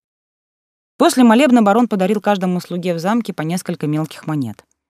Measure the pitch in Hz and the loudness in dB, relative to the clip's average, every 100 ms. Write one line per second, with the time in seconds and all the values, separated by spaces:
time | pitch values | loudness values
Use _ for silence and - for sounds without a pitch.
0 | _ _ _ _ _ _ _ _ _ - | _ _ _ _ _ _ _ _ _ 0
1 | 320 254 240 220 294 247 202 214 240 208 | 2 4 4 4 4 4 4 2 0 0
2 | 185 214 208 202 185 180 - 180 180 170 | -2 -2 -2 -2 -2 -4 -6 -8 -6 -4
3 | 180 233 214 175 156 185 - 165 147 151 | -2 -4 -4 -6 -6 -6 -6 -6 -4 -4
4 | 156 - - 151 117 - _ _ | -4 -10 -8 -6 -6 -10 _ _